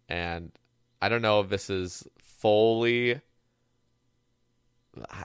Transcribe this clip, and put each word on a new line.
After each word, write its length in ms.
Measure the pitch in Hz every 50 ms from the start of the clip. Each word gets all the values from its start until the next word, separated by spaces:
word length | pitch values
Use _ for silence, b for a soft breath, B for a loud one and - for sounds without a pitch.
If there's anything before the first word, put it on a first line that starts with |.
| _ -
and 440 | 82 87 85 87 85 85 85 - _ _ _ _ _ _ _ _ _ -
I 60 | 95 101
don't 140 | 117 117
know 180 | 113 110 104 104
if 80 | 98 95
this 220 | 101 98 - -
is 360 | 98 92 92 90 - - - - _ _
fully, 1040 | _ - - - - 110 104 107 110 113 113 113 117 117 120 120 120 120 120 147 _ _ _ _ _ _ _ _ _ _ _ _ _ _ _ _ _ _ _ _ _ _ _ _ _ _ _ _ _ _ _ _ _ _ - - - - - 92 -